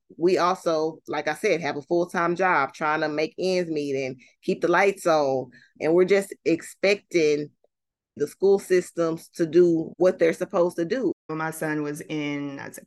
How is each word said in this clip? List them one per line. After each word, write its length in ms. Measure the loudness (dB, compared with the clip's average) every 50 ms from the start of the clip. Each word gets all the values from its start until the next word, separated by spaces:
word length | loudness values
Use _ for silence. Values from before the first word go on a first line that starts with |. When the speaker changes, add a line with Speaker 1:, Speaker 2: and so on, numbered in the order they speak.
| _ _ -8
Speaker 1:
we 220 | -2 0 2 2 2
also, 640 | 2 0 0 -2 -2 -2 0 0 -2 -4 -6 -10 _
like 200 | -8 -8 -4 -4 -4
I 60 | -4
said, 260 | -2 0 0 0 0
have 160 | -2 -4 -6
a 60 | -6 -4
full-time 540 | _ 0 0 0 -2 -2 -2 0 0 0
job 360 | 0 2 2 4 2 2 0 -2
trying 280 | -4 -2 -2 0 0
to 80 | -2 -2
make 260 | -2 -2 -4 -4 -4 -4
ends 320 | -2 -2 0 0 -2 -2
meet 360 | -4 -4 -4 -4 -4 -4 -4
and 140 | -6 -8 -12 -18 _ _ _ _
keep 180 | -4 -2 0
the 80 | 0 2
lights 380 | 2 4 4 2 0 0 0
on. 440 | 0 2 2 2 0 0 -2 -4 -6 -12 -20 _ _ _ _
And 140 | 0 2 4
we're 100 | 4 4
just 300 | 4 4 2 2 -2 -10 -6 _
expecting 1080 | 0 0 0 -2 -10 -8 _ 0 0 0 0 -4 _ 0 2 2 2 2 0 -2 -8 -12 _ _ _ _ _ _ _ _ _ _ _ _
the 120 | -6 -6 -6
school 300 | -4 0 4 4 4 4
systems 720 | 2 2 2 2 2 0 -4 -2 -2 -2 -2 -6 -10 -14
to 140 | _ -4 -4
do 480 | 2 4 6 6 6 4 0 -2 -6 -2
what 220 | 2 2 2 4 4
they're 140 | 2 2 2
supposed 440 | 0 -6 -4 0 0 0 0 0
to 80 | -4 -4
do. 280 | -4 -2 -2 -2 -2 -4 -4 _
Speaker 2:
When 120 | -10 -8 -6
my 120 | -6 -6
son 320 | -6 -6 -6 -4 -4 -4 -4
was 180 | -6 -8 -8 -10
in, 580 | -8 -6 -6 -4 -4 -6 -6 -8 -8 -10 -12
I'd 140 | -14 -16 -16
say, 80 | -18 -14